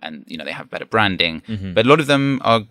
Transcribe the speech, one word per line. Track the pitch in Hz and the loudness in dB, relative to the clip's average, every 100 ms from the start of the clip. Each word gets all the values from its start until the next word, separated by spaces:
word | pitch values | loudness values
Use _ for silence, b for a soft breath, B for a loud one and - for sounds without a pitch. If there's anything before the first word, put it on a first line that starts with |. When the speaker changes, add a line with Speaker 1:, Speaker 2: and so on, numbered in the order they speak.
Speaker 1:
and, | 78 78 - | -16 -16 -14
you | 80 | -14
know, | |
they | 71 | -10
have | 78 73 | -12 -12
better | - | -12
branding. | - 110 104 90 85 80 | -4 0 2 2 -2 -2
Speaker 2:
Mm-hmm. | - 107 95 90 | -10 -8 -4 0
Speaker 1:
But | 117 | 6
a | |
lot | 156 | 4
of | 139 | 4
them | 143 139 135 | 2 2 0
are | - 117 107 | 2 0 0